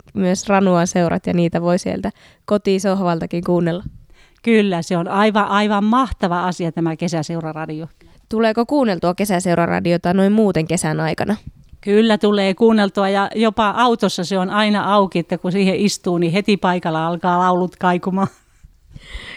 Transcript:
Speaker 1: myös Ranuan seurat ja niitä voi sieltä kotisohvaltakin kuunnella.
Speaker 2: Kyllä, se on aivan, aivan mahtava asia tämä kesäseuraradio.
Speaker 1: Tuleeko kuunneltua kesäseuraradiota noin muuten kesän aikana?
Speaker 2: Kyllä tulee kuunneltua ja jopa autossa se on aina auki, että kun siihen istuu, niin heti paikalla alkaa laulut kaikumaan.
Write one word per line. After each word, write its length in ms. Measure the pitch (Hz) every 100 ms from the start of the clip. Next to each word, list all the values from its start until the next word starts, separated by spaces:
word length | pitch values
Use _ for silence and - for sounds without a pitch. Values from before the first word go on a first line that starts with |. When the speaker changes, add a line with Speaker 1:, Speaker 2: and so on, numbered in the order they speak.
| -
Speaker 1:
myös 340 | 202 180 185 -
Ranuan 400 | 196 196 175 175
seurat 400 | 185 170 175 -
ja 60 |
niitä 280 | 175 170 170
voi 180 | 175 180
sieltä 320 | 180 - 202 - - _ -
kotisohvaltakin 1000 | 208 202 190 196 190 180 165 175 175
kuunnella. 400 | 180 175 170 175 - - - - - _
Speaker 2:
Kyllä, 380 | 233 220 202 170
se 160 | - 175
on 100 | 180
aivan, 400 | 196 214 208 202
aivan 360 | 202 208 202
mahtava 640 | 214 247 254 - 185 175 180
asia 240 | 175 170
tämä 240 | 170 165 160
kesäseuraradio. 920 | 165 160 156 165 160 156 160 156 165 _ - - -
Speaker 1:
Tuleeko 360 | 220 226 226 240
kuunneltua 500 | 294 233 170 175 180
kesäseuraradiota 1000 | 202 180 185 170 170 175 180 175 175
noin 180 | 190 196
muuten 360 | 220 208 170 160
kesän 320 | 165 160 156
aikana? 360 | 156 156 - 208 - - - -
Speaker 2:
Kyllä 360 | 202 208 226 208
tulee 360 | 208 208 190
kuunneltua 560 | 185 226 220 196 202 196
ja 200 | 196 196 214
jopa 380 | 226 220 226 208
autossa 460 | 247 233 190 -
se 160 | 170 190
on 100 | 190
aina 440 | 208 214 208 185
auki, 260 | 208 190 175
että 180 | - 175
kun 140 | 185
siihen 240 | 196 190 165
istuu, 420 | 202 - 190 175
niin 140 | 170
heti 260 | 190 208 196
paikalla 500 | 190 180 170 160 165
alkaa 320 | 175 180 175
laulut 360 | 180 180 180 -
kaikumaan. 520 | 180 180 190 190 190 _ _ _ - _ _ - - - -